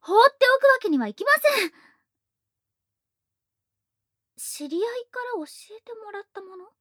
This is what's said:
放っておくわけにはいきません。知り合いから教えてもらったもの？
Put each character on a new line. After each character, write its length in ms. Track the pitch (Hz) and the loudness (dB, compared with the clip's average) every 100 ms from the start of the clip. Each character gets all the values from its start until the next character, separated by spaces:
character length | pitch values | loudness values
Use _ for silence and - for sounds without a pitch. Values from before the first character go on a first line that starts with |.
放 200 | - 392 | 2 4
っ 40 | 523 - | 4 4
て 120 | 508 523 | 2 4
お 40 | |
く 40 | 554 | 4
わ 80 | 523 | 2
け 80 | 427 | 2
に 100 | 294 | -2
は 80 | 220 | -4
い 80 | |
き 100 | 214 | -6
ま 60 | 508 587 605 554 | 0 2 2 0
せ 80 | 359 | -4
ん。 60 | _ _ _ _ _ _ _ _ _ _ _ _ _ _ _ _ _ _ _ _ _ _ _ _ _ _ _ | _ _ _ _ _ _ _ _ _ _ _ _ _ _ _ _ _ _ _ _ _ _ _ _ _ _ _
知 320 | - - 294 | -14 -12 -8
り 80 | 330 | -6
合 40 | |
い 20 | 453 494 480 | -6 -6 -12
か 100 | 494 494 453 | -12 -8 -8
ら 80 | 302 | -10
教 60 | - - 427 | -16 -20 -20
え 40 | |
て 120 | - | -18
も 160 | 453 427 | -18 -16
ら 80 | 403 | -16
っ 40 | 403 | -16
た 100 | - | -18
も 140 | 381 370 | -18 -20
の？ 180 | 370 _ | -20 _